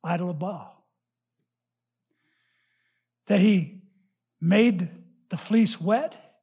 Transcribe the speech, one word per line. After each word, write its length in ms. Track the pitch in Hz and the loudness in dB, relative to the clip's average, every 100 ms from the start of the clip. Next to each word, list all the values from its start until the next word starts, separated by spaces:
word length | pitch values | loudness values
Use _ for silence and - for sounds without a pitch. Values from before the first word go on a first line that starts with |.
idol 260 | 165 170 180 | -6 -6 -6
of 80 | 160 | -6
Baal. 480 | 180 180 - _ _ _ _ _ _ _ _ _ _ _ _ _ _ _ _ _ _ _ _ _ _ _ _ _ _ | -8 -10 -16 _ _ _ _ _ _ _ _ _ _ _ _ _ _ _ _ _ _ _ _ _ _ _ _ _ _
That 160 | 202 | 2
he 400 | 208 196 156 - _ _ _ _ _ _ | 4 4 0 -12 _ _ _ _ _ _
made 520 | 165 202 240 185 175 - - _ _ | 0 4 2 2 -6 -10 -20 _ _
the 80 | 180 | -14
fleece 440 | - 226 214 - | -2 0 0 -2
wet 340 | 170 226 311 - - _ | -2 -2 -4 -12 -20 _